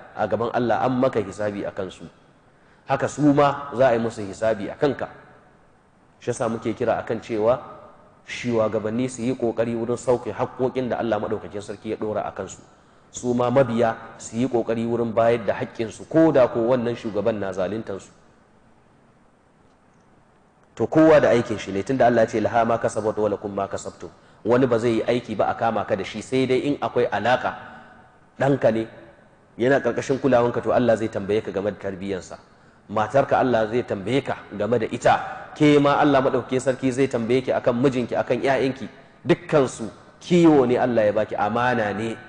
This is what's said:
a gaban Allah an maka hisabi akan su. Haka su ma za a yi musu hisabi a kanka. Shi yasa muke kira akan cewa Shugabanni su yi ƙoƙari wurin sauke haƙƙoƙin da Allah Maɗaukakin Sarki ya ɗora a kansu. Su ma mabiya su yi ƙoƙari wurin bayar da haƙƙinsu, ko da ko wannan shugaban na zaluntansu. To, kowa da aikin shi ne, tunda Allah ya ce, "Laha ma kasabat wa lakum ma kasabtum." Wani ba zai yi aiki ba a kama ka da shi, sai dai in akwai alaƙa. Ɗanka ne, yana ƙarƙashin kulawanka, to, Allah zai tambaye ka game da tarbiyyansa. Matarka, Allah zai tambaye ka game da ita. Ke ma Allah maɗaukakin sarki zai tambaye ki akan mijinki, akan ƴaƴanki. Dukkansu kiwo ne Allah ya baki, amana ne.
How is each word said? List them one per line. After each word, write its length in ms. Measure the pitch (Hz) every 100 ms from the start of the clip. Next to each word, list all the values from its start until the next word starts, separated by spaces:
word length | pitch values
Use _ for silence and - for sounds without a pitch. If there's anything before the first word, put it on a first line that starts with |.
| -
a 140 | - 101
gaban 240 | 104 117
Allah 320 | 117 120 107
an 160 | 123 127
maka 180 | 131 123
hisabi 460 | 98 98 104 101
akan 240 | 90 - 92
su. 140 | - 82 - _ _ _ _ _ _ -
Haka 220 | 135 131
su 240 | - 147
ma 400 | 139 143 139 -
za 140 | 113 131
a 40 | 117
yi 20 |
musu 220 | 117 110
hisabi 460 | 98 92 110 107 98
a 60 | -
kanka. 320 | 147 120 107 - - - _ _ _ _ _ _ _ _
Shi 100 | -
yasa 160 | 120 117
muke 180 | 113 117 107
kira 240 | 113 90
akan 180 | - 113
cewa 500 | - 110 110 131 - - - - - _ -
Shugabanni 840 | - 123 117 110 107 104 113 127
su 120 | 127
yi 120 | 113
ƙoƙari 400 | 127 117 110 117 117
wurin 200 | 113 120
sauke 340 | - 120 110
haƙƙoƙin 560 | 98 123 - 123 127 123
da 80 | 110
Allah 220 | 113 104
Maɗaukakin 400 | 110 104 90 104
Sarki 280 | 101 101 110
ya 60 | 107
ɗora 280 | 107 101 -
a 60 |
kansu. 280 | - 95 - - _ _ _ _
Su 240 | - 123
ma 160 | 120 120
mabiya 460 | 127 127 113 113 113 - -
su 180 | - 113
yi 120 | 127
ƙoƙari 380 | 117 107 117 117
wurin 240 | 120 117
bayar 320 | 107 117 117 107
da 60 |
haƙƙinsu, 540 | - - - 113 - -
ko 240 | 160 160
da 140 | 143 120
ko 120 | 120
wannan 360 | 113 127 117 117
shugaban 420 | 117 101 104 107
na 140 | 95
zaluntansu. 560 | 92 90 110 110 98 - - _ _ _ _ _ _ _ _ _ _ _ _ _ _ _ _ _ _ _ _ _ _ _ _ _
To, 120 | - 113
kowa 340 | 160 160 151
da 80 | 127
aikin 280 | 120 117 104
shi 120 | -
ne, 100 | 95
tunda 240 | 98 135 120
Allah 160 | 117
ya 40 | 113
ce, 140 | 113
"Laha 240 | 104 117 113
ma 120 | 113
kasabat 380 | 120 110 107 104
wa 120 | 107
lakum 260 | 98 104
ma 120 | 101 98
kasabtum." 420 | 98 98 - 87 - - -
Wani 220 | 104 123 131
ba 120 | 117
zai 100 | 120
yi 120 | 113
aiki 340 | - 123 - 101
ba 80 | -
a 80 |
kama 300 | - 117 107
ka 100 | 95
da 80 | 107
shi, 180 | 95 107
sai 240 | - 131 131
dai 100 | 127
in 180 | - -
akwai 300 | 113 127 120
alaƙa. 440 | 101 107 127 95 - - - - - - _ _ -
Ɗanka 320 | 135 135 127
ne, 160 | 113 113 - - - - _ _ -
yana 220 | 120 139
ƙarƙashin 380 | 120 117 - 131
kulawanka, 440 | 143 123 120 117
to, 100 | 110
Allah 240 | 110 120 110
zai 120 | 110
tambaye 360 | 107 98 107
ka 60 | 110
game 120 | 95
da 60 | 101 92 98
tarbiyyansa. 480 | 95 98 92 - 82 - _ _ _ _
Matarka, 480 | 104 107 135 135 107
Allah 300 | 127 117 107
zai 140 | 120
tambaye 400 | - 101 95 135
ka 120 | 135 107 - 101
game 220 | 104 120
da 80 | 110
ita. 540 | - 143 110 - - -
Ke 240 | - 151 147
ma 240 | 143 135
Allah 160 | 147 139
maɗaukakin 400 | 131 127 113 127
sarki 300 | 135 123 131
zai 160 | 123 135
tambaye 340 | 120 113 127 131
ki 60 |
akan 200 | 110 131 120
mijinki, 360 | 139 127 113 92
akan 200 | 110 123
ƴaƴanki. 440 | 117 131 135 127 101 - - -
Dukkansu 640 | 123 139 - 156 127 - 110 - - -
kiwo 480 | - 175 170 147 123
ne 100 | 123
Allah 300 | 127 113 107
ya 60 |
baki, 200 | 104 104 -
amana 560 | 104 113 123 120 107
ne. 240 | 98 113 110